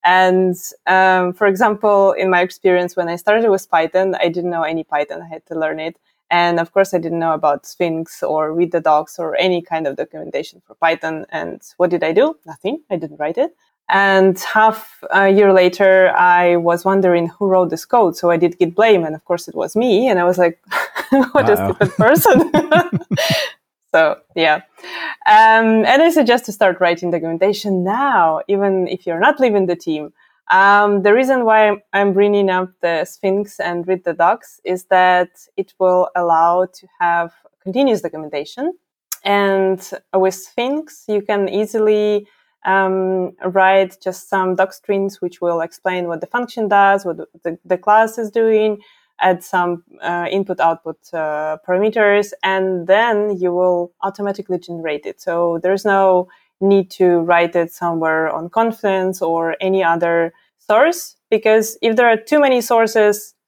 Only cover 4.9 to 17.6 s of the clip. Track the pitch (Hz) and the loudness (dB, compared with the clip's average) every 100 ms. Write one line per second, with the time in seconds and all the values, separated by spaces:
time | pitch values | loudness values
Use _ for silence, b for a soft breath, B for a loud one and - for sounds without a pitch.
4.9 | 147 147 165 170 165 _ 160 156 160 160 | -6 -6 -8 -14 -18 _ -6 -6 -6 -10
5.9 | 170 _ _ _ 175 175 170 170 - 196 | -14 _ _ _ 0 0 0 -2 0 0
6.9 | 185 151 165 165 156 156 143 - - 175 | 0 -4 -4 -2 -2 -2 -2 -6 -6 -4
7.9 | 160 165 - - 156 156 160 170 170 160 | -4 -10 -10 -6 -4 -4 -2 -2 -2 0
8.9 | 151 156 - 165 - 185 175 170 165 156 | 0 -2 -10 -6 -2 -2 -2 -4 -6 -6
9.9 | 139 156 156 165 143 165 180 _ 110 165 | -6 -10 -10 -10 -10 -10 _ _ -4 -2
10.9 | 165 165 160 - - 165 - - _ 175 | -2 -6 -8 -10 -10 -10 -12 -18 _ -2
11.9 | 170 156 165 285 - - 156 185 302 _ | 0 0 2 0 -2 -16 -12 -10 -10 _
12.9 | 180 160 147 151 170 311 _ _ _ _ | -8 -8 -8 -6 -4 -6 _ _ _ _
13.9 | 196 196 190 190 185 - 220 220 220 - | 0 2 4 4 2 -2 2 2 2 -12
14.9 | - - 190 196 196 202 190 180 180 196 | -18 -4 0 4 4 4 6 4 2 4
15.9 | 190 185 - 180 175 175 175 170 170 190 | 6 4 4 4 4 4 2 0 -2 0
16.9 | 196 185 175 170 - 196 185 | 2 2 2 -2 -4 0 0